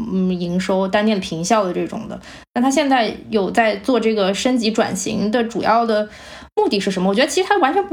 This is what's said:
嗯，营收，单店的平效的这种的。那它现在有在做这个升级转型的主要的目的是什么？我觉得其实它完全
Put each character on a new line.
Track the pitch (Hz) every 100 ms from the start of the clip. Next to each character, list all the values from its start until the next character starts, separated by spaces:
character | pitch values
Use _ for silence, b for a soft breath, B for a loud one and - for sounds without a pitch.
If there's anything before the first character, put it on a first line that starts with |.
| -
嗯， | 95 185 180
营 | 175 180
收， | 185 190 190
单 | 214 214
店 | 208
的 |
平 | 190 160 170
效 | 220
的 | 185
这 | 175 170
种 | - -
的。 | 120 B B - -
那 |
它 | 254
现 | 269 285
在 | 262 220 - -
有 | 220 185
在 | 214 220 208
做 | 240 240
这 | 220 214
个 | 190
升 | 196 254 254
级 | 220
转 | 220 214 185
型 | - - 202
的 | 247
主 | 233 -
要 | - 226 226
的 | 214 208 B B B B -
目 | 403
的 | 202
是 | 196
什 | 185
么？ | 185
我 |
觉 | 196
得 | 294
其 | -
实 | 381
它 | 415
完 | 269
全 | 392 392